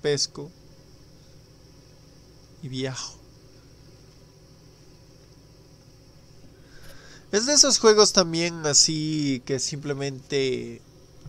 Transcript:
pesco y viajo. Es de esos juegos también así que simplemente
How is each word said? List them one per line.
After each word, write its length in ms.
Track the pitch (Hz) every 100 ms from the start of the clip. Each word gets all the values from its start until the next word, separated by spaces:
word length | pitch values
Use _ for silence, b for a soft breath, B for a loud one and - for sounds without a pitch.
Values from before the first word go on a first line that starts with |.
pesco 500 | 151 143 - - 147 - - - - - - - - - - - - - - - - - - - - -
y 60 | 147
viajo. 500 | 131 131 131 - - - - - - - - - - - - - - - - - - - - - - - - - - - - - - - - - - - - B B B B B B B
Es 160 | 202 240
de 60 |
esos 260 | 294 285 233
juegos 340 | 220 214 202
también 520 | - 170 165 170 170 151
así 760 | 143 - 156 156 156 143 127 -
que 140 | 135
simplemente 1200 | - 143 143 139 139 131 - 139 135 123 117 113 - - - -